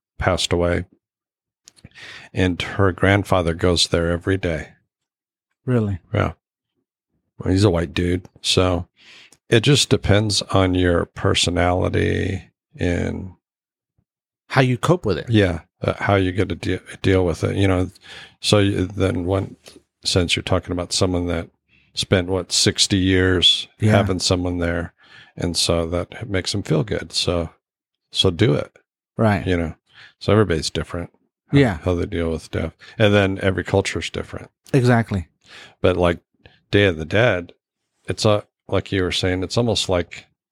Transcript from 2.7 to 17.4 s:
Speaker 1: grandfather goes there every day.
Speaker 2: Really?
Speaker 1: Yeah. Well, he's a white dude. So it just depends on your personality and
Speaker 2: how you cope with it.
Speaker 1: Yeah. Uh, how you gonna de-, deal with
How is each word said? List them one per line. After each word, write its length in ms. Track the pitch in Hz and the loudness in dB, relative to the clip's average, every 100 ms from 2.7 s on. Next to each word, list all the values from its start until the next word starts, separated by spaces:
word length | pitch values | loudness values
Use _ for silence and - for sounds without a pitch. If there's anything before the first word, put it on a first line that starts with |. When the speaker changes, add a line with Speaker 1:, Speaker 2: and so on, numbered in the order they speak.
| - 98 | 0 0
Speaker 1:
grandfather 640 | 85 92 101 95 95 85 | 2 2 2 2 0 0
goes 340 | 82 90 85 - | 0 0 2 0
there 220 | 87 85 | 0 0
every 260 | 87 98 95 | -2 -2 -2
day. 340 | 90 80 - _ _ _ _ _ _ _ _ _ - | -2 -6 -8 _ _ _ _ _ _ _ _ _ -2
Speaker 2:
Really? 320 | 123 104 95 _ | 0 0 -4 _
Speaker 1:
Yeah. 200 | 104 92 - _ _ _ _ _ _ _ _ _ - | -2 -2 -4 _ _ _ _ _ _ _ _ _ -8
Well, 140 | 90 | 0
he's 120 | 95 | 2
a 60 | 104 | 4
white 240 | 87 85 | 2 -2
dude. 320 | - 87 90 - _ | -2 -2 -2 -6 _
So 460 | - - 92 87 85 _ - - - _ - | -2 2 2 0 -4 _ -20 -20 -20 _ 0
it 120 | - | 2
just 280 | 107 147 - | 4 2 2
depends 520 | 104 - 101 107 101 | 0 2 2 2 -2
on 320 | - 98 95 | -2 0 2
your 300 | 90 90 85 - | 2 2 2 -2
personality 1400 | - 98 90 - 87 87 90 92 92 92 92 92 92 - _ _ - | -4 -2 0 0 0 0 0 0 0 0 -2 -2 -6 -10 _ _ -6
and 560 | 87 87 87 87 92 90 _ _ _ _ _ _ _ _ _ _ - | -2 -2 -4 -6 -12 -16 _ _ _ _ _ _ _ _ _ _ -6
Speaker 2:
how 120 | - | 0
you 180 | 131 123 | 2 2
cope 260 | - 175 | 2 0
with 140 | 107 82 | 0 -4
it. 80 | - | 2
Speaker 1:
Yeah. 320 | 113 95 85 - _ | 4 4 0 -10 _
Uh, 120 | 98 92 | -4 -2
how 160 | - | 0
you 180 | 101 92 | 2 2
gonna 220 | 90 92 | 0 -2
de-, 260 | 82 95 92 - - | -4 -6 -8 -8 -6
deal 220 | - 92 90 | 0 2 2
with 180 | 78 | 0